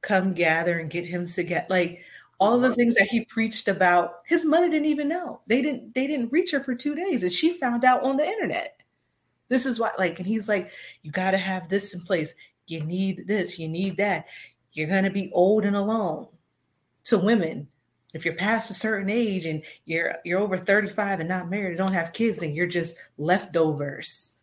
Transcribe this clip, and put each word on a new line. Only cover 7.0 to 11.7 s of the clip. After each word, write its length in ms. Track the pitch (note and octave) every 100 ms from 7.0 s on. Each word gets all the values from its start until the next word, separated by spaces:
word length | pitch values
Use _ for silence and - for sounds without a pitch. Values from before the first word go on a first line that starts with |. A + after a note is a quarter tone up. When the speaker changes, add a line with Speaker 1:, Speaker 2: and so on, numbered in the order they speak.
| F#4+ C4+
Speaker 1:
and 80 | F3+
she 200 | F3 D#4
found 300 | F4 C4 A#3+
out 200 | B3+ B3+
on 140 | C4 C4+
the 80 | D#4+
internet. 540 | A4 C4+ B2 - _ _ _ _ _ _ _ _
This 160 | B3+ C4
is 140 | A3+
why, 120 | A3+ -
like, 220 | F#3 E3+
and 80 | F3+
he's 200 | A3 G#3
like, 240 | G#3 F3 - - -
"You 100 | D#3
gotta 260 | D3+ F#3 F#3+
have 300 | F#3 F#3
this 240 | E3+